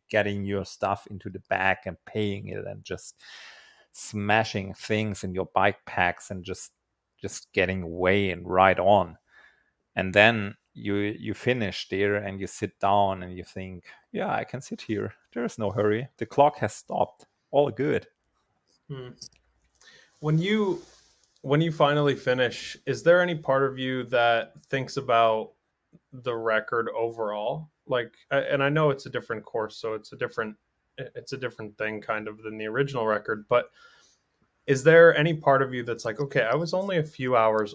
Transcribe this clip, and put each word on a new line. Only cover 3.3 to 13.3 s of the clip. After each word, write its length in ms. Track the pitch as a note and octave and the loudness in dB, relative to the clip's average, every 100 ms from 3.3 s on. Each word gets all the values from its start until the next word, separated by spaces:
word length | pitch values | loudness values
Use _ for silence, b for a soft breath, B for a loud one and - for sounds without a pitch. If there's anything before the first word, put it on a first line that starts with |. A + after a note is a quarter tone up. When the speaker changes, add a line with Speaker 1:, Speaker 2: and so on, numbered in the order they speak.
| B B B B B B | B B B B B B
Speaker 1:
smashing 800 | - - G#2+ G2+ G#2+ A2 G#2 F#2+ | -12 -8 -4 2 2 2 -4 -6
things 500 | - - G#2+ A2 F#2+ | -8 -2 0 0 -4
in 100 | F#2 | -6
your 140 | F2+ F2+ | -6 -2
bike 320 | G2 G2 - | 2 2 2
packs 460 | - - F2+ - - | -4 0 0 0 -8
and 120 | F#2+ | -10
just, 280 | F#2+ F#2 - _ _ _ _ _ | -10 -10 -12 _ _ _ _ _
just 300 | G2 - - | -10 -10 -4
getting 300 | G2+ F2+ F#2+ | 0 0 0
away 480 | E2+ F2 F2+ G2+ G2 | -6 0 4 4 2
and 160 | F2 F2+ | -4 0
ride 320 | F#2 F#2+ F2 | 6 6 6
on. 380 | F#2 G#2 F2 D#2+ b b b b b b _ | 6 6 4 -6 b b b b b b _
And 180 | - F#2+ | -6 2
then 420 | G2+ A2 A2+ G2+ - _ | 6 6 6 -4 -12 _
you, 220 | - G#2 | -10 -4
you 380 | G2+ G#2 - G#2+ | -2 -2 -4 -8
finish 560 | G2 B2 B2+ G2+ - - | -4 0 0 -2 -6 -6
there 260 | G2 G2+ | -2 0
and 240 | G#2 G2+ G2 | 0 -4 -8
you 80 | F#2 | -10
sit 320 | - G2+ - | -6 -8 -2
down 440 | G2 G2+ G2 F#2 | 0 2 2 -2
and 120 | F2+ | -10